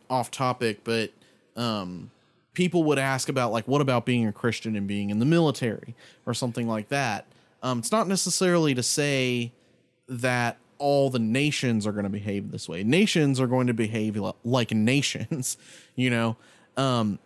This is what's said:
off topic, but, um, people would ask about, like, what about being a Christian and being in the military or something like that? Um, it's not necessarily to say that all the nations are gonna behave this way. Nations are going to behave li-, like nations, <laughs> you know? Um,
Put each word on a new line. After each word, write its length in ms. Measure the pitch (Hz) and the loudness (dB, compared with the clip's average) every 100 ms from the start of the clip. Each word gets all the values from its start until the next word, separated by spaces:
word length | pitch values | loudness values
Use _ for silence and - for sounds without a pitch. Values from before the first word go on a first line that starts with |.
| - | -2
off 220 | 127 117 | -2 -2
topic, 540 | - 127 120 117 104 113 | -2 -2 0 -2 -2 -2
but, 260 | 113 107 - _ _ _ 113 | -2 -2 -8 _ _ _ -6
um, 540 | 120 107 92 90 110 _ _ _ _ | -2 -2 -4 -10 -14 _ _ _ _
people 320 | - 180 175 151 | -2 0 2 2
would 120 | 135 | 2
ask 280 | 135 131 - | 2 0 -2
about, 240 | 135 120 | 0 0
like, 160 | 113 127 | 0 0
what 140 | 143 | 2
about 240 | 135 120 127 | 2 2 2
being 200 | 120 110 | 0 0
a 40 | |
Christian 440 | - 120 - 113 104 | 0 -2 -2 -4 -4
and 100 | 101 | -4
being 220 | 101 101 | -4 -2
in 100 | 104 | 2
the 60 | 135 | 4
military 680 | 170 156 - 120 - - - - _ - | 4 4 0 -4 -4 -10 -18 -20 _ -6
or 80 | |
something 320 | 113 123 120 117 | -4 -4 -4 -4
like 200 | 110 104 | -4 -4
that? 380 | 139 127 101 - _ _ _ | -2 -2 -4 -8 _ _ _
Um, 180 | 127 123 | -4 -2
it's 120 | 113 | 0
not 160 | 220 185 | 0 0
necessarily 640 | 190 180 - 185 175 156 123 | 0 0 0 4 4 4 2
to 80 | |
say 680 | 117 - 143 135 127 123 117 - _ _ _ _ - | 0 0 2 2 2 0 -4 -10 _ _ _ _ -12
that 500 | 123 127 123 120 - _ - | -2 0 2 0 -4 _ -4
all 300 | 143 143 135 | 2 4 4
the 100 | 123 | 2
nations 680 | 110 131 147 - 127 110 104 | 2 2 0 0 0 0 0
are 60 | |
gonna 180 | 104 98 | -2 -4
behave 420 | 104 101 101 - | -4 -4 -6 -6
this 160 | 113 - | -10 -8
way. 140 | 82 | -4
Nations 560 | 107 165 214 175 143 127 | 2 4 4 2 2 2
are 80 | 123 | 2
going 200 | 127 123 | 2 2
to 60 | |
behave 420 | 117 107 113 107 104 | 0 -2 -2 -2 -2
li-, 160 | 98 - | -4 -6
like 280 | 117 127 113 | -2 0 2
nations, 840 | 110 110 143 - - 113 165 - - - - | 2 2 2 0 -4 -6 -6 -6 -8 -14 -20
<laughs> 200 | - - | -10 -2
you 140 | 127 | 0
know? 280 | 117 113 117 - - _ - | 2 0 -4 -12 -20 _ -2
Um, 420 | 135 123 107 95 | 0 0 -2 -4